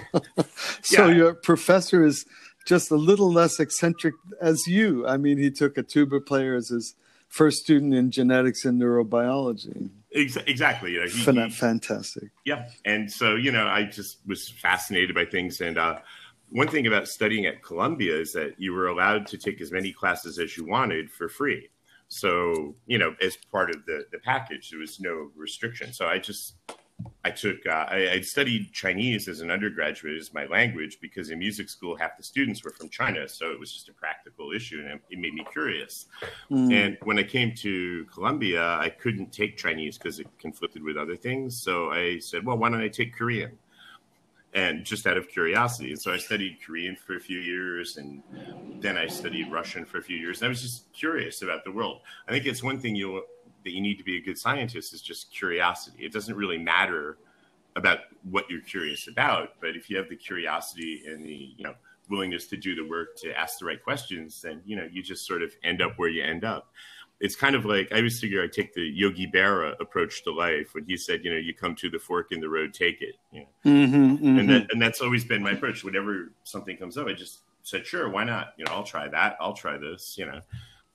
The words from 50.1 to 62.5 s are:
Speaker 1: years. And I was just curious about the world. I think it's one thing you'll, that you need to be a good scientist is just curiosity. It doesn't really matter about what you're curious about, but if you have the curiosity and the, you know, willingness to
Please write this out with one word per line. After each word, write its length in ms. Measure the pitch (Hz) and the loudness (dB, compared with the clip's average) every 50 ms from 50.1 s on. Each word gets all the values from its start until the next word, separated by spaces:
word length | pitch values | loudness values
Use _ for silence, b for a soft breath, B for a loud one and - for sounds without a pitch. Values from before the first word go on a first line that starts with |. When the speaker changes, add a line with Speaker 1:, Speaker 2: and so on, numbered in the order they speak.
| 90 | -8
Speaker 1:
years. 240 | 82 82 85 90 - | -8 -6 -8 -6 -4
And 60 | 113 | -2
I 20 | 123 | -2
was 140 | 127 120 | -2 -4
just 280 | 127 123 123 - - _ _ | -6 -10 -12 -12 -16 _ _
curious 480 | - - 160 165 139 87 80 - - | -6 -4 -4 -2 -4 -6 -8 -8 -8
about 220 | 98 90 82 78 - | -6 -6 -6 -6 -8
the 60 | 95 | -8
world. 300 | 92 110 110 90 - - B B B B B | -6 -6 -6 -6 -8 -10 B B B B B
I 60 | - | -4
think 140 | 117 139 123 | -4 -2 -2
it's 160 | 139 120 120 | -2 -4 -4
one 160 | 123 131 135 127 | -6 -6 -6 -6
thing 160 | 127 117 107 | -4 -4 -4
you'll, 260 | 101 98 95 92 95 - - - - _ - _ _ _ | -4 -4 -6 -6 -8 -10 -12 -18 -20 _ -20 _ _ _
that 80 | 95 | -8
you 100 | 87 95 | -6 -4
need 140 | 101 104 101 - | -2 -2 -4 -4
to 60 | - | -4
be 120 | 95 90 | -6 -6
a 40 | 90 | -4
good 160 | 80 98 87 - | -6 -8 -8 -4
scientist 560 | - 117 135 143 123 - - 85 80 - - | -2 -2 -2 -2 -4 -6 -8 -10 -12 -12 -14
is 80 | 85 | -16
just 280 | - - 82 - - - | -16 -14 -14 -14 -16 -16
curiosity. 720 | - - 98 92 85 87 90 87 90 - - - - - | -10 -6 -4 -2 0 2 2 0 0 -2 -8 -16 -14 -14
It 100 | - 101 - | -12 -8 -8
doesn't 200 | 110 101 113 113 | -8 -8 -6 -6
really 220 | 104 101 92 85 | -4 -4 -2 -4
matter 640 | 82 82 82 85 90 95 92 87 78 73 76 78 - _ _ _ _ _ _ _ _ _ _ _ | -4 0 2 2 4 4 2 0 -4 -6 -8 -12 -16 _ _ _ _ _ _ _ _ _ _ _
about 220 | 95 90 92 87 - - - - _ - 92 | 0 2 2 2 2 -2 -10 -20 _ -10 -4
what 180 | 92 98 - - | -4 -2 -2 -2
you're 140 | 90 80 | -6 -10
curious 440 | - - - 95 82 76 73 - - | -10 -10 -8 -6 -6 -6 -6 -8 -12
about, 440 | - 73 - 139 143 110 85 80 - - _ | -6 -2 0 2 2 2 0 -2 -6 -10 _
but 160 | 85 82 82 | -8 -8 -6
if 140 | 85 - - | -8 -8 -6
you 80 | 101 95 | -4 -4
have 100 | 95 - | -4 -6
the 80 | 87 | -10
curiosity 840 | - - - 101 87 82 78 78 85 82 - 87 87 82 80 78 - - | -16 -12 -10 -8 -6 -4 -4 -4 -4 -6 -8 -10 -10 -8 -8 -10 -10 -12
and 160 | 76 78 76 78 | -14 -14 -14 -14
the, 280 | 78 76 67 69 65 - | -14 -14 -14 -16 -18 -16
you 80 | - 71 | -14 -14
know, 100 | 71 - - b b b b _ - | -14 -14 -16 b b b b _ -6
willingness 380 | 101 98 95 92 90 85 - | -4 -4 -4 -4 -6 -8 -8
to 100 | - | -10